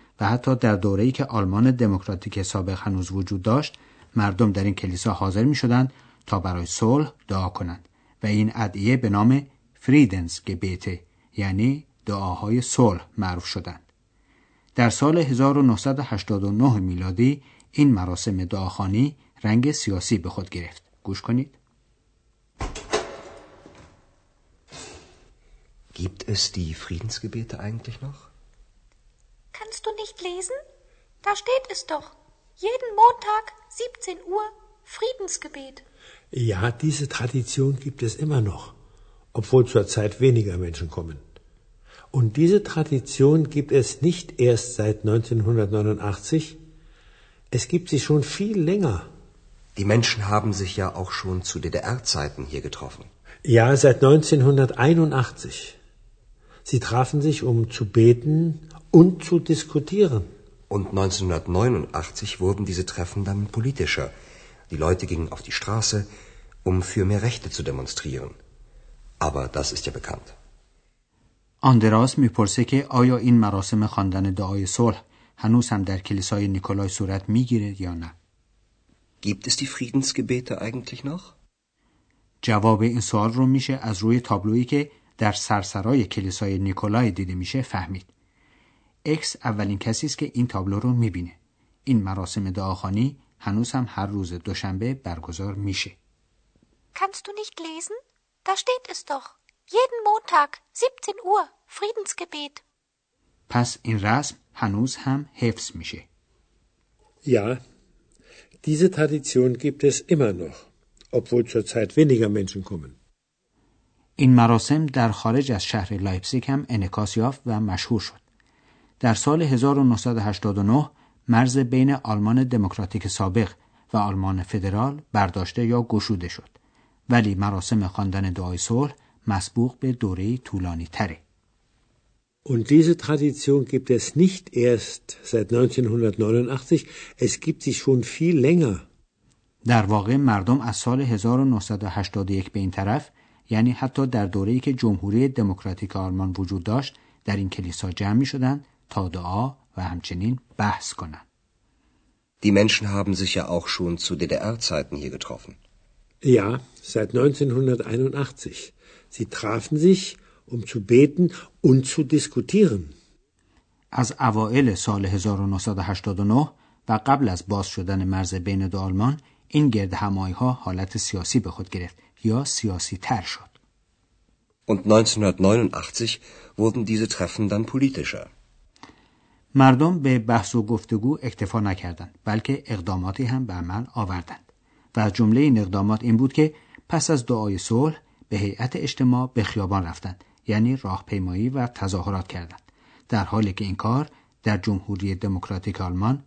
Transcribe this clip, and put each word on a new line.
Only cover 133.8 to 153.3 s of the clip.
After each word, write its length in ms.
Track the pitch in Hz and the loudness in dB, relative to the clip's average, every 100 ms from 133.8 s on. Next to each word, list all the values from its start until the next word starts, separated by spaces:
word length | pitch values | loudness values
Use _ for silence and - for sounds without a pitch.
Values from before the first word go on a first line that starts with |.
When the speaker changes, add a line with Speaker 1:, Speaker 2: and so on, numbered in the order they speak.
| 127 | 2
Speaker 4:
es 260 | 120 - 143 | 0 0 4
nicht 300 | 190 190 - 123 | 4 2 -6 0
erst 480 | 120 117 - - - - - | 2 2 -2 -14 -18 -18 -4
seit 180 | 117 104 | -2 0
neunzehnhundertneunundachtzig, 1300 | 120 123 - 117 120 110 98 107 117 120 131 - 165 - - - - 127 | 2 2 2 0 2 0 2 2 2 0 -4 0 0 0 -16 -18 -4 -2
es 60 | - | -2
gibt 160 | 160 - | -6 -4
sie 120 | - | -4
schon 280 | - - 131 | -2 2 2
viel 340 | - - 165 160 131 | 0 -2 2 4 4
länger. 320 | 175 135 95 - _ _ _ _ _ _ _ | 4 2 -2 -8 _ _ _ _ _ _ _
Speaker 1:
در 180 | 117 117 | 2 4
واقع 340 | 101 107 98 135 | 4 0 2 2
مردم 440 | 135 104 95 135 | 4 2 2 0
از 160 | 117 104 | 0 -4
سال 240 | 120 127 | -2 0
هزار 400 | 135 107 117 127 | 0 0 2 2
و 40 | |
نهصد 400 | 135 110 - 101 | 4 2 -2 -6
و 40 | 101 | -4
هشتاد 420 | 104 98 107 95 | -4 -4 -4 -2
و 40 | |
یک 180 | 98 90 | -2 -4
به 80 | 104 | -4
این 100 | 95 | -4
طرف، 400 | 95 98 135 - _ _ _ - | -2 -2 -2 -4 _ _ _ -2
یعنی 200 | 110 120 | 2 2
حتی 360 | 123 131 - 135 | 2 -2 -2 0
در 200 | 120 101 | 0 -2
دوره‌ای 340 | 98 98 127 | -2 0 0
که 120 | 143 | 0
جمهوری 560 | 127 117 95 101 110 139 | 0 0 0 0 2 2
دموکراتیک 680 | 127 101 92 120 107 98 98 | 2 0 -2 -6 -8 -8 -6
آلمان 380 | 92 92 95 92 | -4 -2 -2 -4
وجود 260 | 92 95 | -4 -4
داشت، 340 | 85 123 139 - _ _ | -2 -2 -4 -12 _ _
در 120 | - 101 | -4 -2
این 120 | 95 | -4
کلیسا 420 | 101 87 82 92 | -6 -8 -6 -8
جمع 220 | 85 101 | -4 0
می‌شدند 520 | 113 135 135 127 143 - _ - | 2 0 0 0 -2 -6 _ -10
تا 160 | - 92 | -6 -4
دعا 360 | 90 87 98 131 135 _ - | -6 -6 -4 -4 -8 _ -10
و 60 | |
همچنین 560 | 92 87 - 87 107 127 _ - | -8 -8 -8 -4 -2 -4 _ -4
بحث 360 | 104 - - | -2 -2 -8
کنن. 340 | - 85 76 - _ _ _ _ _ _ _ _ _ _ _ | -10 -12 -14 -20 _ _ _ _ _ _ _ _ _ _ _
Speaker 2:
Die 80 | 104 101 | 4 4
Menschen 260 | 107 - 104 98 | 4 2 -2 -2
haben 180 | 98 95 | -2 -2
sich 100 | 95 | -2